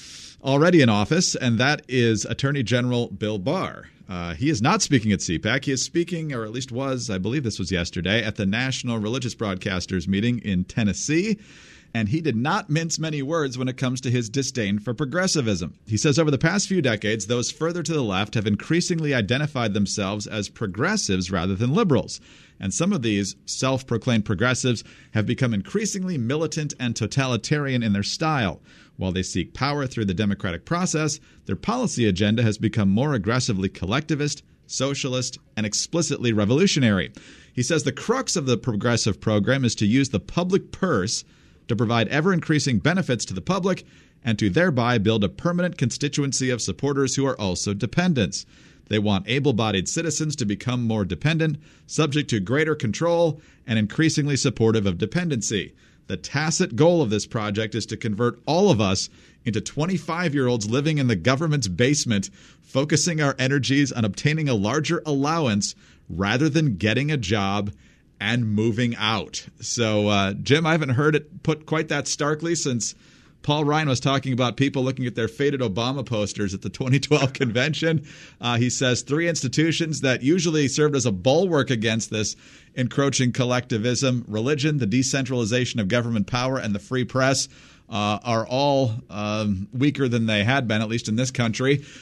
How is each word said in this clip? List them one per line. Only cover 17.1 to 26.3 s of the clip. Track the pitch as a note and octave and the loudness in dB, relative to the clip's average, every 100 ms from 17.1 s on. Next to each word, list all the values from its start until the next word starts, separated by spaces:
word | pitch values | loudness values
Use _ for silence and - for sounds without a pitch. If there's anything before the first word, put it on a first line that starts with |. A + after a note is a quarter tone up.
| A2 G2 | -2 -2
those | A#2+ A2+ | -2 -2
further | - D#3+ F3 | -4 -4 -2
to | D#3+ | -2
the | D#3+ | -2
left | A2+ F#2 G#2 | 0 -2 -2
have | A#2 G#2+ | -2 0
increasingly | G#2 - E3 F3 E3+ D3+ | 0 0 0 0 -2 0
identified | C3 G2+ B2 D3+ C3 A2+ | 0 0 0 -2 -2 -2
themselves | G#2 G2 - F#2+ G#2 G2+ | 0 0 -2 -2 -4 -6
as | G#2+ G#2 | -6 -6
progressives | - A2 F#2 B2 A2 - F#2+ F#2 | -6 -6 -2 -2 0 0 0 0
rather | F#2+ F#2 F#2+ | -2 0 0
than | B2 | 0
liberals. | E3 A3 B2 D#2+ - - - - - | 2 4 2 0 -8 -16 -20 -20 -8
And | G2 | -4
some | - E3+ | 0 0
of | G3 | 0
these | A#2 G#2 G2 - - | 0 0 -2 -6 -12
self-proclaimed | - C3 C3 C3 A#2 B2+ A#2 G2+ | -4 -2 -2 -2 -2 2 0 2
progressives | F#2+ B2 B2 B2+ A2+ - - - | 2 2 2 0 -2 -6 -20 -6
have | A2 G#2+ | -2 0
become | A#2+ B2+ | 0 0
increasingly | G#2 - G#3 G#3+ G3+ F#3 E3 | 0 -2 -2 -2 -4 -4 -2
militant | A2+ | -2